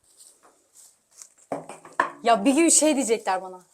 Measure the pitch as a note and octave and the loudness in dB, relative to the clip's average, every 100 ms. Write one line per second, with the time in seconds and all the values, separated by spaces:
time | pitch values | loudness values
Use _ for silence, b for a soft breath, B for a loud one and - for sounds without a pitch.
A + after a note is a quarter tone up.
0 | _ _ - _ _ _ _ - - _ | _ _ -20 _ _ _ _ -20 -20 _
1 | _ - - _ _ - - - - - | _ -20 -20 _ _ -10 -10 -18 -16 -6
2 | - - - A3 G3+ C4+ E4 - D4+ C#4 | -6 -4 0 2 2 4 4 4 2 0
3 | A3 G#3+ G#3+ F#3 F#3 F#3 - | 0 -2 -2 -4 -6 -16 -20